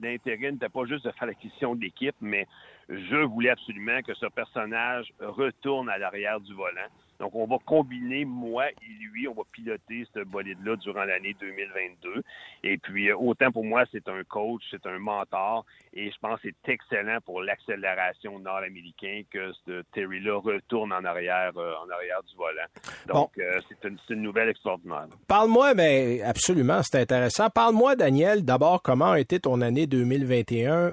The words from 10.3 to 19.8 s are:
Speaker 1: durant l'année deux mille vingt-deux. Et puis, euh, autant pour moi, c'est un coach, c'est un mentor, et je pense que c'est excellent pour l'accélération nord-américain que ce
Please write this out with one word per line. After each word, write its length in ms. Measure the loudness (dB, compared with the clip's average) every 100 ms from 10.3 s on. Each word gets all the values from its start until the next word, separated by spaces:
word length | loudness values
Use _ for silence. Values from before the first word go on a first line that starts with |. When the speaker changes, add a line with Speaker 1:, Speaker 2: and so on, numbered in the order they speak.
| -6 -8 -6 -4 -4
Speaker 1:
durant 280 | -4 -4
l'année 320 | -2 -2 -4 -8
deux 120 | -10
mille 180 | -8 -8
vingt-deux. 500 | -6 -8 -8 -8 -8 -8 -14 -20 -6
Et 140 | -4 -4
puis, 320 | -4 0 0
euh, 60 | 2
autant 360 | 2 2 2
pour 120 | 2
moi, 200 | 0 2 2
c'est 160 | -2 -8
un 160 | -10
coach, 380 | -6 -6 -4 -6 -10
c'est 120 | -12 -10
un 120 | -8
mentor, 680 | -4 -4 -4 -2 -2 -2 -6 _ _
et 160 | -10 -10
je 80 | -8
pense 200 | -6 -6
que 80 | -8 -8
c'est 80 | -4
excellent 460 | -4 -2 -4 -2 -4
pour 160 | -4 -6
l'accélération 1000 | -4 -4 -6 -4 -2 0 -2 -4 -10 -10
nord-américain 840 | -6 -6 -6 -12 -20 -12 -10 -10 -10
que 220 | -8 -8 -10 -10
ce 160 | -10